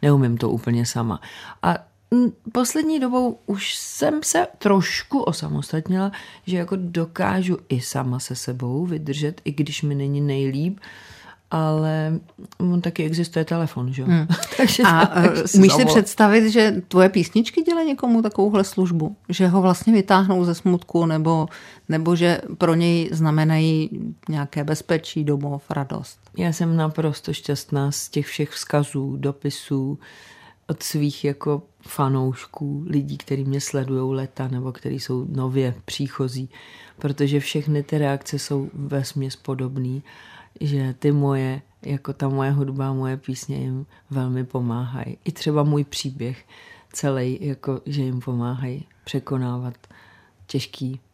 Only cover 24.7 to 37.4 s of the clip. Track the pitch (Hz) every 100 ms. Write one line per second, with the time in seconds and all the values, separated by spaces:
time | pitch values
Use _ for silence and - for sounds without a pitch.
24.7 | 151 - 165 - - 147 143 143 143 -
25.7 | - 135 - - - _ - 175 160 170
26.7 | 165 156 151 160 139 - 131 - 143 -
27.7 | 147 139 143 - - 143 - 147 - -
28.7 | 147 143 139 135 135 139 139 143 - -
29.7 | 139 135 143 - - - - - _ _
30.7 | 160 - 156 147 143 147 139 - 143 -
31.7 | _ - - 139 135 131 123 - - 143
32.7 | 143 160 147 139 143 - 139 135 135 -
33.7 | 143 131 131 131 135 135 - 131 127 127
34.7 | 123 131 131 - 127 131 135 131 131 131
35.7 | 120 - - 139 - 131 127 131 - -
36.7 | - - - 147 139 143 143